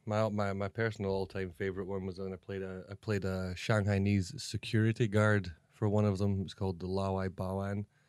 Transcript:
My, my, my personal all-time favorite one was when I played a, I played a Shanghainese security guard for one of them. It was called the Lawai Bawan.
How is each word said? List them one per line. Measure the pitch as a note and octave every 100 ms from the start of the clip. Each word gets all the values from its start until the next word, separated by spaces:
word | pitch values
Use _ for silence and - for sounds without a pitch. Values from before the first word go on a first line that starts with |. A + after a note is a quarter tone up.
| -
My, | G#2+ A2
my, | G#2 G2+
my | G2 G2+
personal | - A2+ G#2+ G2
all-time | F#2+ F#2 G2 F#2 F2
favorite | G2 F#2 F#2
one | G2 F#2
was | F2+
when | F#2+
I | F#2
played | - G2
a, | F#2+ F#2 -
I |
played | G#2 - G2+
a | F#2+ F#2 F#2 F2+
Shanghainese | - G#2+ G2+ G2 G2+ G2+ F2 -
security | - A2 - A2 A2 A2 A#2
guard | G#2 G#2+ G#2 F2+ E2 _
for | - G#2+
one | G#2
of | G#2 F#2+
them. | G2+ G2
It |
was | F#2+
called | - F#2+ E2+
the | F2+
Lawai | F#2+ G2 F#2+ F#2+
Bawan. | F2+ F#2 G2 G2 G2+ G#2 _